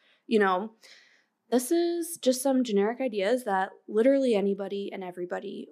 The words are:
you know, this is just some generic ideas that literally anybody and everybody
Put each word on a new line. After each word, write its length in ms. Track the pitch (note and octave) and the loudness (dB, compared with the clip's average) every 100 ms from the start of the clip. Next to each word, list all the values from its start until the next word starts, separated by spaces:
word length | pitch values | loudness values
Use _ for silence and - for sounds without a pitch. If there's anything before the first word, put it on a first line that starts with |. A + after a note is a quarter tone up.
| _ _ - | _ _ 0
you 120 | A3+ | 2
know, 340 | G3 F#3 G#3+ - - - _ _ _ _ _ | 4 2 -2 -12 -20 -20 _ _ _ _ _
this 200 | A#3+ B3 | -2 2
is 460 | E4+ F4 F4 E4 - | 0 0 -2 -6 -2
just 220 | B3+ B3+ | 0 0
some 200 | C#4 C4 | 0 0
generic 360 | A#3+ G3+ G#3 A#3+ | 2 2 0 -2
ideas 440 | C4 G#3 F#3+ B3 | -4 -2 0 0
that 260 | A#3+ F#3+ F#3+ - - | 0 -2 -2 -8 -4
literally 460 | G#3+ B3 C#4 C4 | 2 4 4 4
anybody 560 | G#3 G3+ G3 G3 G3+ G3+ | 2 2 -2 -4 -6 -8
and 100 | G3 | -10
everybody 680 | F#3 F3+ F3+ F#3 F#3 G#3 - | -12 -10 -8 -8 -8 -12 -14